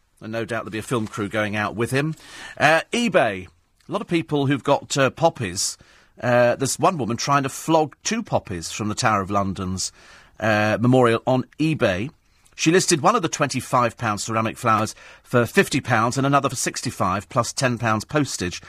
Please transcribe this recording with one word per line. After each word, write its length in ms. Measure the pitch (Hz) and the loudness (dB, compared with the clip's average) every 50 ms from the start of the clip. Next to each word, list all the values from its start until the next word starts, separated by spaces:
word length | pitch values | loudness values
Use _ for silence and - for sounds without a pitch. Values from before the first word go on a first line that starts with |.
| _ _ _ - | _ _ _ -18
And 100 | - 110 | -12 -8
no 140 | 110 113 113 | -6 -6 -6
doubt 200 | 95 117 113 - | -4 -6 -6 -6
there'll 80 | 104 | -6
be 60 | 92 110 | -8 -8
a 40 | |
film 240 | 101 - 135 117 107 | -6 -2 -2 -2 -2
crew 240 | 104 - - 104 98 | -4 -6 -6 -6 -4
going 260 | - 110 107 104 101 | -2 -2 -2 -2 -2
out 180 | 107 104 101 76 | -2 -4 -2 -2
with 160 | 98 117 113 | -2 -2 0
him. 260 | 123 135 143 160 156 - - - - - - - - - | 0 0 0 -2 -4 -8 -14 -20 -18 -18 -18 -14 -6 0
Uh, 240 | - 147 160 160 - - | 2 2 2 2 0 -2
eBay. 540 | - 233 240 226 156 175 139 113 101 95 90 | -4 -2 0 2 2 2 2 0 -2 -6 -10
A 460 | - _ _ _ _ _ _ _ - | -14 _ _ _ _ _ _ _ -10
lot 100 | 147 202 | -8 -8
of 60 | 226 - | -6 -2
people 380 | 175 170 160 - 156 143 139 | -4 -4 -2 -2 -2 0 0
who've 180 | 135 143 123 - | 0 0 0 0
got, 300 | - 143 - - - - 143 | 0 0 0 0 -4 0 0
uh, 100 | 135 123 | 0 0
poppies. 720 | - - 156 165 - - 120 92 87 98 - - - - _ _ _ _ _ _ _ - | 0 2 0 0 0 0 -8 -6 -4 -4 -6 -6 -6 -10 _ _ _ _ _ _ _ -6
Uh, 360 | - 120 123 120 123 120 113 | -2 2 4 4 4 4 2
there's 220 | - 135 127 - - | 0 -2 -4 -2 0
one 200 | 135 175 190 156 | 0 0 0 0
woman 180 | 117 101 120 | -4 -4 -4
trying 280 | 117 - - 139 143 135 | -4 -2 0 0 0 0
to 40 | 135 | -2
flog 480 | - - - - 160 160 156 135 - _ | -6 -6 -2 2 2 2 2 0 -4 _
two 200 | - - 214 233 | -6 -4 -4 -4
poppies 500 | 214 - 147 107 - - 98 85 80 - | -4 -2 -2 -2 -2 -4 -8 -8 -8 -8
from 160 | - - 113 107 | -6 -4 -4 -4
the 60 | 104 | -4
Tower 280 | - - 117 107 98 | 0 0 2 2 0
of 80 | 95 90 | 0 0
London's, 600 | 104 101 98 98 90 92 95 92 92 92 - - _ - - - - - - _ _ - | 0 0 0 -2 -4 -4 -6 -6 -4 -6 -6 -8 _ -14 -20 -20 -20 -20 -20 _ _ -4
uh, 360 | - 110 107 104 107 107 107 87 | 0 0 2 2 2 0 0 2
memorial 420 | 117 123 127 131 123 117 113 117 - | 4 4 6 6 6 6 4 2 0
on 180 | 135 131 127 123 - _ - | 0 0 0 0 -4 _ -2
eBay. 500 | 151 160 156 123 120 104 92 90 110 151 - _ _ _ _ _ _ _ _ | 0 0 2 2 2 2 2 0 -4 -8 -10 _ _ _ _ _ _ _ _
She 160 | - - 160 | 0 2 4
listed 280 | 165 185 - - 180 147 | 4 4 4 4 2 2
one 140 | 127 185 226 | 4 2 2
of 80 | 240 | 2
the 60 | 165 156 | 0 -2
twenty-five 680 | - - 151 131 - 131 - - - 127 120 117 - | -2 -2 -2 -2 -2 -4 -4 0 2 2 2 2 0
pound 240 | - 120 110 104 98 | -2 -4 -4 -2 -4
ceramic 360 | - - 110 113 110 110 - | -4 -2 -2 0 0 -2 -4
flowers 400 | - - 120 110 104 110 104 - - - - - - | -2 0 2 2 2 2 -2 -6 -12 -18 -20 -20 -20
for 240 | _ - - 123 117 | _ 0 2 2 2
fifty 340 | 113 - 196 190 - - 139 | 4 4 2 2 2 2 -2
pounds 380 | - - 127 110 110 123 120 139 | 0 0 0 2 2 0 0 0
and 80 | 135 | 2
another 220 | 139 143 139 131 - | 4 4 4 2 2
for 80 | - | -2
sixty-five, 720 | - - 175 - - - 131 - - 110 95 92 98 - - | -2 -6 -6 -6 -6 -6 -6 -4 -2 -2 0 -2 -2 -4 -4
plus 240 | - 127 113 - | -2 -2 -2 -2
ten 260 | - - 135 127 120 107 | -2 -2 0 0 0 0
pounds 260 | 120 113 110 107 101 | 0 0 0 0 -2
postage, 560 | - - 151 143 131 - - 92 90 - - - | -2 -2 -2 -2 -2 -4 -4 -6 -6 -6 -8 -14